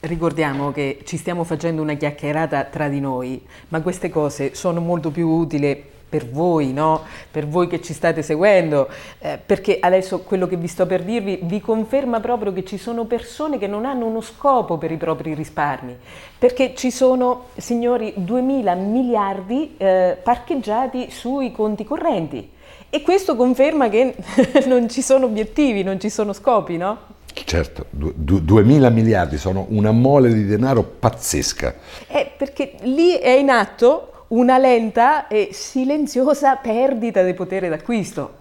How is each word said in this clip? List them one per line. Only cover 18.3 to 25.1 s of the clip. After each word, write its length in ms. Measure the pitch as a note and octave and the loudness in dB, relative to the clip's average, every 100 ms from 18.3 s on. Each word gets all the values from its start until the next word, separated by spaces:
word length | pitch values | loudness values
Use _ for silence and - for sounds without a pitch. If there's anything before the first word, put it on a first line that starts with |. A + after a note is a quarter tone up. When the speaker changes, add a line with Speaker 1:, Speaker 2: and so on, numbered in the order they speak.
| B3 B3+ C#4 G3+ F3+ | 0 0 0 0 -2
Speaker 1:
miliardi, 1000 | G3 A#3+ B3 A3+ G3 F#3+ F#3 B3+ D4+ - | 0 0 2 0 0 -4 -4 -4 -4 0
eh, 400 | F#3+ F#3 F#3 - | 2 4 2 0
parcheggiati 880 | - A#3+ - D4 G#3 A3 C4 B3+ - | 0 -2 -2 -4 -2 -2 -2 -6 -10
sui 400 | - A#3+ C#4 B3+ | -10 -6 -4 -4
conti 320 | - G#3+ G#3+ | -2 -4 -4
correnti, 680 | G#3 D4+ E4 G#3+ D#3 B2 G2 - - - - | -6 -2 0 -2 -4 -8 -12 -20 -20 -20 -6
e 120 | D4+ | -2
questo 340 | D4 G4 F#4+ A#3+ | 2 2 2 2
conferma 540 | B3 B3+ C#4+ D#4 A#3+ | 2 4 4 4 2
che 260 | G#3+ C4 - - - | 4 2 -2 -2 2
<laughs> 240 | B3+ C#4+ B3+ | 4 4 4
non 200 | B3 A#3 | 2 2
ci 120 | - | -2
sono 240 | C4 | 2